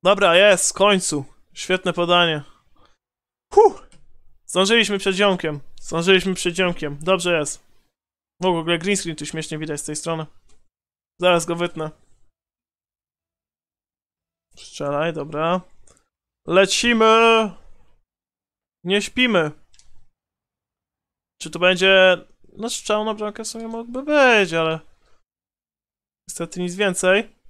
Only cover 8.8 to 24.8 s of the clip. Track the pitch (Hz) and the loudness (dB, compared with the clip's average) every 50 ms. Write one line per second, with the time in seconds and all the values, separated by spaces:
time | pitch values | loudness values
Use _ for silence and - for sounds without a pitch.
8.8 | 165 196 202 190 - 170 156 - 151 - - 160 151 - 160 151 156 156 147 147 | -2 -2 -2 -2 -4 -8 -10 -10 -12 -10 -10 -10 -8 -8 -10 -10 -8 -8 -8 -10
9.8 | - - 151 147 - 165 165 160 156 151 _ - _ _ - - _ _ _ _ | -8 -10 -10 -8 -6 -6 -6 -6 -8 -12 _ -20 _ _ -20 -20 _ _ _ _
10.8 | _ _ _ _ _ _ _ _ 175 185 175 175 160 175 170 170 175 170 - 160 | _ _ _ _ _ _ _ _ 0 2 2 2 0 -2 -4 -4 -4 -6 -6 -8
11.8 | 156 156 - _ _ _ _ _ _ _ _ _ _ _ _ _ _ _ _ _ | -10 -10 -12 _ _ _ _ _ _ _ _ _ _ _ _ _ _ _ _ _
12.8 | _ _ _ _ _ _ _ _ _ _ _ _ _ _ _ _ _ _ _ _ | _ _ _ _ _ _ _ _ _ _ _ _ _ _ _ _ _ _ _ _
13.8 | _ _ _ _ _ _ _ _ _ _ _ _ _ _ _ - - - - - | _ _ _ _ _ _ _ _ _ _ _ _ _ _ _ -20 -20 -20 -14 -10
14.8 | 151 143 143 143 156 170 160 156 143 156 151 147 156 165 180 185 - - - - | -8 -6 -4 -4 -4 -4 -6 -8 -10 -8 -6 -4 -2 -2 -2 -4 -6 -12 -20 -20
15.8 | - - _ _ _ _ _ _ _ _ _ _ _ - 165 190 196 190 - - | -20 -20 _ _ _ _ _ _ _ _ _ _ _ 2 4 4 4 4 2 0
16.8 | - 240 240 220 220 220 220 226 226 226 226 226 220 202 - - - - - - | 0 0 2 4 6 6 6 6 6 4 4 2 0 -2 -6 -14 -20 -20 -20 -20
17.8 | - _ _ _ _ _ _ _ _ _ _ _ _ _ _ _ _ _ _ _ | -20 _ _ _ _ _ _ _ _ _ _ _ _ _ _ _ _ _ _ _
18.8 | _ 175 196 208 208 - - - 254 247 214 180 160 147 143 - _ _ - - | _ -2 -2 -2 -2 -4 0 0 2 2 2 2 0 0 -6 -12 _ _ -20 -20
19.8 | _ - - - - _ _ _ _ _ _ _ _ _ _ _ _ _ _ _ | _ -20 -20 -20 -20 _ _ _ _ _ _ _ _ _ _ _ _ _ _ _
20.8 | _ _ _ _ _ _ _ _ _ _ _ _ - 160 - 175 175 180 185 175 | _ _ _ _ _ _ _ _ _ _ _ _ -16 -12 -4 0 2 2 2 4
21.8 | 185 190 190 190 185 185 180 180 - _ _ _ - - _ - 214 247 - - | 4 6 6 8 6 6 4 2 -2 _ _ _ -20 -20 _ -10 -10 -8 -8 -8
22.8 | - - 208 214 214 220 214 214 214 214 208 - 220 - - 226 226 226 226 233 | -4 -2 -2 -2 -2 -4 -6 -6 -8 -10 -10 -10 -14 -12 -12 -12 -12 -12 -12 -12
23.8 | 233 240 240 254 285 294 302 294 269 254 233 214 196 165 165 165 160 160 160 160 | -12 -10 -12 -10 -4 0 2 4 4 6 6 4 2 0 -2 -2 -2 -2 -4 -6